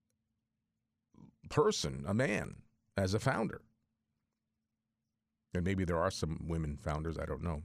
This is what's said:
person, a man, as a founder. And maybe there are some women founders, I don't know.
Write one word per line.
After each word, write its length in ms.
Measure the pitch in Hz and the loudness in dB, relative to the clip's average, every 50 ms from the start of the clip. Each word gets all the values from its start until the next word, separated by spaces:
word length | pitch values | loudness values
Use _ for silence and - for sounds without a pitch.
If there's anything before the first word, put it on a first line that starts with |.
| _ _ _ _ _ _ _ _ _ _ _ _ _ _ _ _ _ _ _ _ _ _ _ - - - _ _ - - | _ _ _ _ _ _ _ _ _ _ _ _ _ _ _ _ _ _ _ _ _ _ _ -20 -20 -20 _ _ -10 0
person, 560 | - - 151 214 208 - - 73 65 67 69 | 2 4 4 4 4 2 0 -2 -2 -2 -2
a 80 | 90 101 | 0 2
man, 420 | 117 135 175 - - - - - - - _ _ _ _ _ - | 2 2 2 2 0 -2 -6 -10 -14 -20 _ _ _ _ _ 0
as 180 | 98 98 90 101 | 0 2 2 2
a 60 | - | 2
founder. 420 | - 135 143 180 220 - - - - _ _ _ _ _ _ _ _ _ _ _ _ _ _ _ _ _ _ _ _ _ _ _ _ _ _ _ _ _ _ _ _ _ _ _ _ _ - | 2 2 2 2 -2 -2 -4 -8 -14 _ _ _ _ _ _ _ _ _ _ _ _ _ _ _ _ _ _ _ _ _ _ _ _ _ _ _ _ _ _ _ _ _ _ _ _ _ -2
And 100 | 90 85 | 0 2
maybe 200 | 92 98 95 92 | 2 2 2 2
there 140 | 82 87 80 | 2 2 2
are 120 | 85 98 | 2 2
some 340 | - - - 78 80 - - 82 | 0 0 -2 -2 -2 -4 -4 -2
women 280 | 85 82 78 73 73 | -2 0 0 -2 -4
founders, 420 | 71 - 78 73 78 80 82 78 80 | -4 -2 -2 -2 -2 -2 -4 -4 -4
I 60 | 76 | -4
don't 180 | 76 71 - | -4 -4 -4
know. 200 | 82 87 78 73 82 | -2 -2 -2 -4 -6